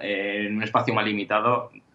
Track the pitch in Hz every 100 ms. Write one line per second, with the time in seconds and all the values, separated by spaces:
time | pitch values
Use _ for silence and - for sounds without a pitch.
0 | 95 101 101 104 104 107 110 117 113 110
1 | 104 107 95 107 113 123 - - -